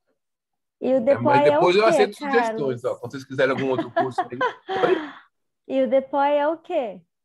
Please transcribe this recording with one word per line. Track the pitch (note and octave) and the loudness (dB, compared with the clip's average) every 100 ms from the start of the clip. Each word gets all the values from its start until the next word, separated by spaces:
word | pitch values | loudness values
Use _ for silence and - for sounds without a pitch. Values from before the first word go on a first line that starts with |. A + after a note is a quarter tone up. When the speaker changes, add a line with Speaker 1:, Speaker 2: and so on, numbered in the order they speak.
| _ _ _ _ _ _ _ - | _ _ _ _ _ _ _ -8
Speaker 1:
E | B3 | -2
o | C4 A#3 | 0 2
Speaker 2:
É, | C#4 | 2
mas | D4 C#4+ | 2 4
Speaker 1:
Depois | |
é | D4 | 4
o | |
Speaker 2:
depois | D4 F3+ F#3+ | 4 4 4
eu | |
Speaker 1:
quê, | A3 | 4
Speaker 2:
aceito | G#3+ G3+ - | 4 2 -2
Speaker 1:
Carlos? | C#4+ | -2
Speaker 2:
sugestões, | B3 A3+ A3 C3+ B2 | 0 0 -2 -4 -4
ó, | B2 G#2 | -6 -6
quando | A#2+ | -10
vocês | C3+ | -12
quiserem | C3 C3 C3+ | -6 0 0
algum | B2 C3 | 0 -2
outro | B2+ - | -2 -2
curso | E4+ - - F4+ | -4 -2 -4 -6
aí. | - B4 - - | -4 -4 -4 -8
Speaker 1:
<laughs> | F#4+ F#4 E4 D4 - _ _ _ _ - | -2 0 0 -4 -16 _ _ _ _ -6
E | C4 | -2
o | B3+ | 0
Depois | C4+ C4+ C#4+ C#4+ | 0 0 0 0
é | D4 D4 | 0 0
o | D#4+ | -4
quê? | - E4+ A#3 F#3 _ _ | -6 -6 -6 -10 _ _